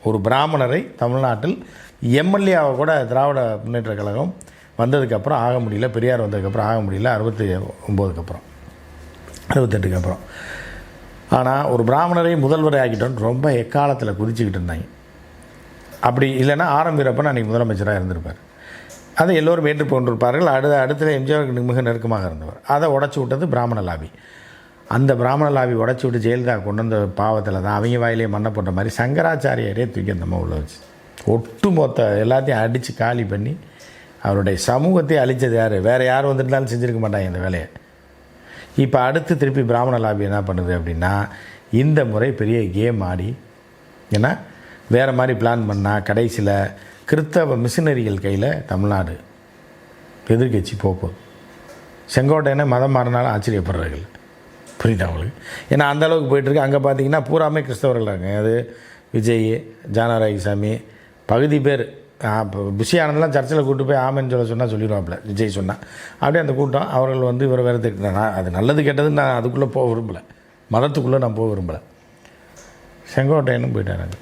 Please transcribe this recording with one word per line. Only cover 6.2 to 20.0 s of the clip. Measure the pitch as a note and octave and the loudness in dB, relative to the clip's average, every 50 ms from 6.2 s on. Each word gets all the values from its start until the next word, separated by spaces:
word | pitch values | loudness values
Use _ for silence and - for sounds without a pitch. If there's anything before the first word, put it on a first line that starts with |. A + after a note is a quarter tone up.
| A2+ | 0
வந்ததுக்கப்புறம் | G2+ G#2 G2+ F#2+ G2 G#2 A2+ G#2+ G#2+ | -2 -2 -2 -2 -2 -2 -2 0 0
ஆக | A2+ A2+ | 0 0
முடியல, | G#2+ G2 F#2+ G2 G#2+ B2+ | -2 -2 -4 -2 0 0
அறுபத்தி | A#2+ G#2+ G#2+ A#2 G#2+ G#2+ A2 G2 F#2 F#2 F#2+ - - - - | 0 0 0 -2 -2 -2 -2 -2 0 -2 -4 -8 -10 -14 -6
ஒம்போதுக்கு | - G#2 F#2+ G2+ F#2+ E2+ E2 E2+ | -2 0 0 0 0 -2 -6 -10
அப்புறம், | E2+ E2+ - - - - - - - - - - - - - - - - - - - - - - - | -10 -12 -14 -16 -20 -20 -20 -20 -20 -20 -20 -20 -20 -20 -20 -20 -20 -20 -20 -20 -20 -20 -20 -8 0
அறுபத்தெட்டுக்கு | - C#3+ B2+ A2+ G2+ G#2 F#2 F#2+ F#2+ F#2 | 2 2 2 4 2 0 0 0 0 0
அப்புறம். | F2 F#2 F#2 - - - - - - - - - - - - - - - - - - - - - - - | -2 -2 -4 -6 -10 -18 -18 -16 -16 -14 -14 -14 -14 -14 -16 -16 -18 -20 -20 -20 -20 -20 -20 -20 -4 0
ஆனா | - B2+ B2+ B2+ C3 C#3 D3 C#3 | 0 2 2 2 2 2 2 0
ஒரு | B2 A#2+ A#2 | 2 2 2
பிராமணரை | A2 B2+ C#3+ E3 F3 F3 E3+ E3+ E3+ E3+ D#3+ | 2 4 2 2 2 2 2 2 2 2 2
முதல்வரை | C#3 C3+ D3+ D#3+ D#3 D3+ C#3+ C#3 | 2 2 2 2 2 2 4 2
ஆக்கிட்டோன்னு | C3 B2 A2+ G#2 A2 B2 C3 A2+ G#2 A2+ | 2 2 0 -2 -2 -2 -2 -2 -2 -2
ரொம்ப | B2 C3 C3+ D3+ | 0 0 0 2
எக்காலத்துல | C3+ A#2+ A#2 A#2 - C#3+ C#3+ C#3+ C#3 B2 - G#2+ G2 F#2 | 2 2 -2 0 0 0 2 2 0 0 -2 -4 -2 -2
குதிச்சுக்கிட்டு | G#2 A2+ A#2 A2 A#2 G#2 F#2+ G2 | -2 -4 -2 -2 -2 -2 -2 -4
இருந்தாங்க. | F2 F2 E2 D#2+ G2 - - - - - - - - - - - - - - - - - - - - - - - | -4 -4 -6 -6 -8 -12 -14 -20 -20 -20 -20 -20 -20 -20 -20 -20 -20 -20 -20 -20 -20 -20 -20 -20 -20 -20 -12 0
அப்படி | - A#2+ B2 B2+ C3+ C3+ C3+ | 0 0 2 4 2 2 2
இல்லைன்னா | C3 C3 C#3 C#3+ D3 F3 E3+ | 2 4 2 4 2 2 2
ஆர் | C#3+ C#3+ D#3+ E3+ | 2 2 2 2
எம் | D#3 D3 | 2 2
வீரப்பன் | C#3+ C3 A#2+ B2 D3 D3 | 2 2 2 2 0 0
அன்னைக்கு | C3+ B2 A2+ G#2+ | 0 0 -2 0
முதலமைச்சரா | A2 A#2 A#2+ A#2 A2 F#2 G#2 G2+ G#2+ | 0 0 0 0 0 -2 0 0 0
இருந்திருப்பார். | G2 F#2 F#2 F#2 E2+ E2 D#2+ D#2+ - - - - - - - - - - - - - - - - | -2 -2 -4 -4 -6 -8 -10 -12 -14 -18 -20 -20 -20 -20 -20 -20 -20 -20 -20 -20 -20 -20 -14 -2
அதை | - D#3 F3 F#3 | 0 2 4 4
எல்லோரும் | D#3+ D3+ D#3+ F3 E3 D#3 | 4 4 4 2 2 2
ஏற்றுக்கொண்டிருப்பார்கள். | D3 D3+ D3 D3+ C#3 C3+ B2+ | 0 0 0 0 0 0 0